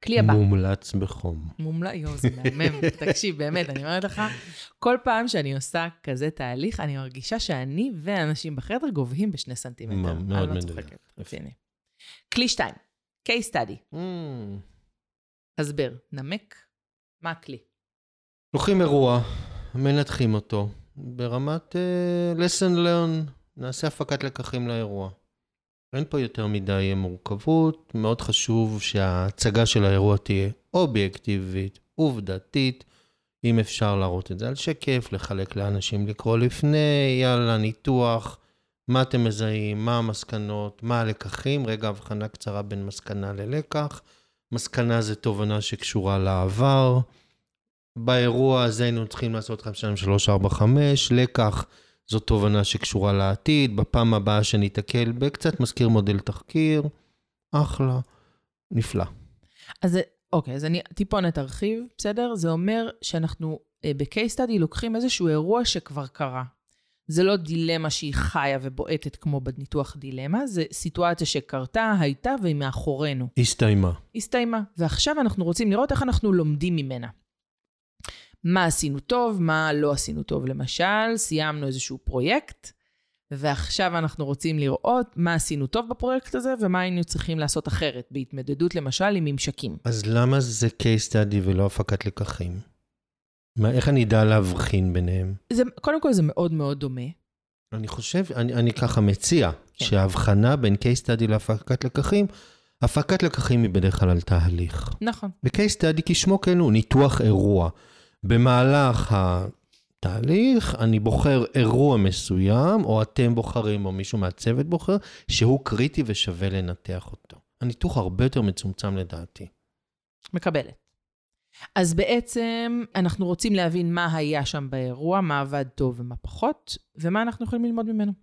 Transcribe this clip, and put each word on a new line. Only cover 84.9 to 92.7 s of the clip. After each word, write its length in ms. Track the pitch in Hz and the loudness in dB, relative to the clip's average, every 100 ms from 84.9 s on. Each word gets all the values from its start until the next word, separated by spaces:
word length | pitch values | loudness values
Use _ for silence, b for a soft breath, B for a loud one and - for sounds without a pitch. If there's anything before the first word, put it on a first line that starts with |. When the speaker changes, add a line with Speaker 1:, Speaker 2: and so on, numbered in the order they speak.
| 247 247 - | 0 0 -2
Speaker 1:
מה 180 | 170 | 0
עשינו 320 | 165 - 147 135 | 0 -2 -2 -2
טוב 220 | 220 233 | -2 -4
בפרויקט 440 | 254 247 262 - | -4 -2 -2 -2
הזה, 200 | 254 247 262 | -4 -2 -2
ומה 200 | 208 180 | 0 0
היינו 240 | 180 180 | 0 -2
צריכים 340 | 170 - - 160 | -2 -4 -4 -2
לעשות 300 | 147 - - | -2 -2 -2
אחרת, 380 | - 156 123 123 | -2 -2 -4 -8
בהתמודדות 640 | 139 131 139 131 139 170 | -8 -8 -8 -6 -2 0
למשל 420 | 170 139 127 190 202 | 0 -4 0 0 2
עם 80 | |
ממשקים. 520 | 156 139 - - 127 76 | 0 -2 -4 -6 -8 -6
Speaker 2:
אז 220 | - 113 104 | -4 -2 0
למה 340 | 117 127 135 | 4 4 4
זה 260 | 127 110 117 | 2 0 0
case 460 | - 120 110 - | 2 2 2 2
study 240 | 113 104 104 | 2 2 2
ולא 240 | 92 92 98 | 2 2 2
הפקת 400 | - 104 98 104 | 0 -2 -2 -4
לקחים? 540 | - 101 - 87 90 - | -6 -6 -4 -6 -6 -12